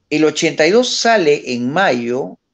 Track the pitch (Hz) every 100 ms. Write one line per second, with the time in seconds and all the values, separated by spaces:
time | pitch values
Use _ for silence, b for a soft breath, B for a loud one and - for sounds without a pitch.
0 | _ 151 156 151 160 147 156 220 247 -
1 | 233 226 156 147 - 120 123 160 190 123
2 | 120 123 160 - _